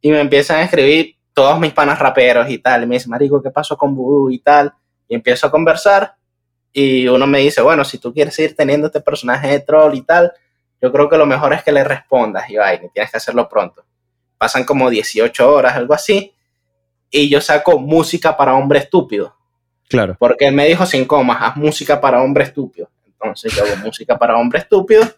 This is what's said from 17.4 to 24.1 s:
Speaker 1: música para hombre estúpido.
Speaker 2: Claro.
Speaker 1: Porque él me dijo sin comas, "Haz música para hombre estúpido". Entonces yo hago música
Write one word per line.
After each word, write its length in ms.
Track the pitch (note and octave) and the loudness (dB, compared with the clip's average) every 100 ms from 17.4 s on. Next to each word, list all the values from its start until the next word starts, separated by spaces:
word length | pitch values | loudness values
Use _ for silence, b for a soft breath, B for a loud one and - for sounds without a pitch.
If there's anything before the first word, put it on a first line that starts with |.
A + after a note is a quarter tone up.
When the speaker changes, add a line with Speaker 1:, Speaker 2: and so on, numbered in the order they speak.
| - D3+ D3 D#3+ | 2 0 2 0
Speaker 1:
música 560 | C#3 D#3+ D#3 E3+ D#3+ D3+ | 2 0 0 -2 -2 0
para 200 | C3+ C3+ | 0 2
hombre 240 | C#3 C#3+ | 2 0
estúpido. 560 | C3+ F#3 - G#2 F2+ _ _ _ _ _ _ | 2 -2 -2 -6 -8 _ _ _ _ _ _
Speaker 2:
Claro. 280 | B2 G2 F#2 | -2 -2 0
Speaker 1:
Porque 300 | A#2+ B2 C#3 | 0 2 2
él 80 | C#3 | 2
me 100 | D3 | 2
dijo 220 | F3 F#3 | 2 0
sin 180 | C3 B2+ | -2 0
comas, 320 | D3 B2+ A2+ | 0 0 -2
"Haz 160 | A2 C#3+ | -4 -2
música 440 | D3+ D3+ D3 C#3+ | -4 -4 -2 0
para 180 | C#3 B2 | 2 2
hombre 220 | C3+ C#3 C3+ | 2 0 -2
estúpido". 440 | - C3 - - _ _ | -4 -12 -12 -18 _ _
Entonces 480 | _ G#2+ G2 A2+ G#2 | _ -12 -10 -8 -4
yo 80 | |
hago 120 | G#2 G2+ | -4 -4
música 420 | G#2+ - A2+ | -10 -14 -6